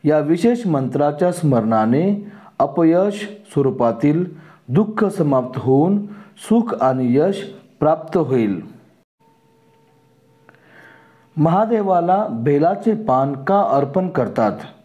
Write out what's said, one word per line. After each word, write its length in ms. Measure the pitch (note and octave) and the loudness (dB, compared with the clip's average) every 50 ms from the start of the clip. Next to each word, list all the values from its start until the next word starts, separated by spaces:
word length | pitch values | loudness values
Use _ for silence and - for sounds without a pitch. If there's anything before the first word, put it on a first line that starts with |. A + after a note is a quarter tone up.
| - | 2
या 140 | D3 D3+ D3+ | 2 2 2
विशेष 480 | D3 D3 E3 F3 F3 A#3 A#3+ A#3+ A#3 | 2 0 0 2 2 0 0 0 -2
मंत्राच्या 640 | F#3 D3+ C3+ C3+ B2 - C#3 C#3+ D3 D3 - F3+ F3+ | -2 -2 0 -2 -2 0 0 0 0 0 0 -2 -2
स्मरणाने 1000 | F3 F3 D#3+ D3 B2+ A#2 G#2+ A2 A2+ A2 A2 A2+ B2 C#3+ F3 G3+ G#3 G3+ - - - - - - _ - | 0 0 0 2 2 2 2 2 2 2 2 2 2 2 2 0 -2 -2 -6 -14 -18 -20 -20 -20 _ -2
अपयश 720 | - D#3 - F3 E3 D#3+ E3 F3 F#3+ G#3 G3+ - - - - - - - | -2 -2 2 2 2 4 4 4 2 0 -2 -6 -12 -12 -14 -20 -20 -6
स्वरूपातील 720 | - D3 C3+ C3+ A#2+ - B2 A#2 A2 - C3+ D3 D#3 E3+ F3+ F3 - - - - - _ _ - | -2 0 0 0 0 0 0 0 0 2 0 2 2 0 -2 -4 -8 -18 -20 -20 -20 _ _ -2
दुःख 360 | B2 F3 A3 G#3+ G#3+ A3 G#3+ | 0 0 0 0 0 -2 -2
समाप्त 540 | F#3+ - - D#3+ C#3+ C3+ C3 B2 - - B2 | 0 0 -2 0 2 2 0 0 -2 -8 -4
होऊन 480 | G2+ B2+ C3 C#3 D3+ F3+ G3+ G3+ - - - - - - _ - - - | 0 2 4 4 4 2 0 -2 -2 -6 -14 -20 -20 -20 _ -20 -2 0
सुख 260 | A3 A#3 A3+ A#3 G#3 - | 2 2 2 -2 -4 0
आणि 340 | - - B2+ C3 B2+ A#2+ B2 | 0 0 0 0 0 2 2
यश 260 | C#3 D#3 G3 G3 - - - - - - _ _ _ | 2 2 2 -2 -4 -8 -12 -16 -20 -20 _ _ _
प्राप्त 360 | D3 D3+ E3 D#3+ - - - | 2 2 2 0 -4 -4 -2
होईल. 440 | F3+ D#3 B2 C3 B2 A2+ G2+ F#2+ E2 C#2+ - - - _ _ _ _ _ _ _ _ _ _ _ _ _ _ _ _ _ _ _ _ _ _ _ _ _ _ _ _ _ _ _ _ _ - _ _ _ _ - - - - - - _ _ _ _ _ _ _ | -2 0 0 0 0 0 0 -2 -6 -8 -14 -20 -20 _ _ _ _ _ _ _ _ _ _ _ _ _ _ _ _ _ _ _ _ _ _ _ _ _ _ _ _ _ _ _ _ _ -20 _ _ _ _ -20 -20 -20 -20 -20 -20 _ _ _ _ _ _ _
महादेवाला 880 | D#3 D3+ E3 E3+ G3 A3 A3 A#3 G#3+ G3+ F#3+ F#3 F3 E3+ F3+ F#3 G3+ G#3+ - | 0 2 2 2 2 0 0 0 -2 0 0 0 0 2 2 0 0 0 -4
बेलाचे 640 | A2+ A2+ A#2 D3 C#3+ C#3+ D#3 F3 G3+ G3+ - A#3 G#3 | -6 -4 -2 0 2 2 2 0 0 0 -2 -2 -2
पान 380 | - - - B2+ C3 C3+ C#3+ | -2 -2 0 0 0 0 -2
का 280 | C#3+ C3+ C#3 - F#3+ F#3+ | -4 -6 -2 0 0 2
अर्पण 460 | F3 - - C#3 D3 C#3 - F#3 F#3 F3+ | 2 2 0 0 0 0 -2 -4 -4 -2
करतात? 440 | - C#3+ A#2+ G#2 - - A2+ G#2 G2+ - - - - - | -2 -2 -4 -2 -2 0 0 0 -2 -4 -14 -18 -20 -20